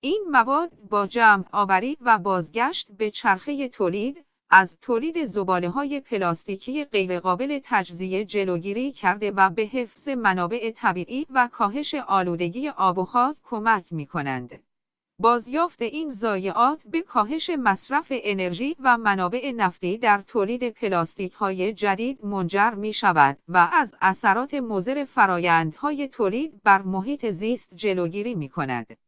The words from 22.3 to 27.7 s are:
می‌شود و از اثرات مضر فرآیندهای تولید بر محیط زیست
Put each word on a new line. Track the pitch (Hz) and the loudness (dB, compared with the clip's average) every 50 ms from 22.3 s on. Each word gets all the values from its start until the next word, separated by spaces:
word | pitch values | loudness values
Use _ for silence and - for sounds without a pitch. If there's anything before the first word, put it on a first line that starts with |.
| 202 196 185 170 180 202 202 226 | -4 -2 -2 -2 2 2 2 2
می‌شود | 233 196 208 214 214 - - 202 175 160 143 135 139 - _ - | 2 -2 -6 -6 -6 0 2 2 6 6 6 4 4 -2 _ 0
و | 170 180 175 175 339 | 4 4 4 4 4
از | 339 294 208 - _ | 2 0 0 -4 _
اثرات | - 190 190 - - 214 196 220 254 285 - | 0 0 0 2 2 2 2 2 0 -2 -4
مضر | 285 254 226 220 196 180 220 269 294 285 | -4 -4 -2 -2 -4 -2 -2 -2 -4 -4
فرآیندهای | 269 _ 269 220 196 185 175 170 180 170 165 165 160 156 - - 196 - 277 285 269 | -4 _ 2 4 4 4 2 2 4 4 4 2 0 -4 -4 -4 -4 -2 -2 -6 -8
تولید | - - 233 190 190 240 294 320 285 202 _ | -4 0 0 0 0 -2 -6 -6 -10 -4 _
بر | 214 196 190 196 | 4 4 4 4
محیط | 190 185 190 190 233 285 285 - | -2 -4 -4 -4 -4 -6 -4 -4
زیست | 226 196 160 202 220 247 240 - - | -6 -4 -4 -2 -4 -4 -4 -6 -12